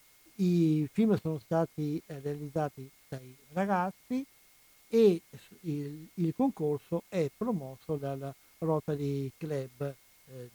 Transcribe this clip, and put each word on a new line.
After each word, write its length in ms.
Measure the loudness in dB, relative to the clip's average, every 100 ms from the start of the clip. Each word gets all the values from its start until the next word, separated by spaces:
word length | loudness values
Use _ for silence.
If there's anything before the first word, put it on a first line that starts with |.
| _ _ -20 0
I 520 | 2 4 4 4 2
film 260 | 2 4 4
sono 200 | 0 -6
stati, 640 | -2 0 0 -2 -4 -4 -6
eh, 140 | -8
realizzati 720 | -6 -6 -6 -4 -4 -6 -18 _ -14
dai 280 | -14 -14 -20 _
ragazzi 720 | -4 0 0 -2 -6 -6 -4 -6 _ _ _ _ _ 0
e 340 | 6 8 6 -2
s-, 260 | -20 -20 -14
il, 460 | -6 -4 -6 -10 -14 -2
il 180 | 0 2
concorso 680 | 0 0 -2 -2 -2 -6 -4
è 220 | -2 -2 -2
promosso 600 | -4 -4 -4 -14 -6 -4
dal 360 | -4 -6 -8 -12 _ -8
Rotary 720 | 0 0 0 -4 -2 -2 -4 -6
Club, 440 | -6 -6 -6 -8 -8 -8 _ _ -20
eh, 220 | -16 -16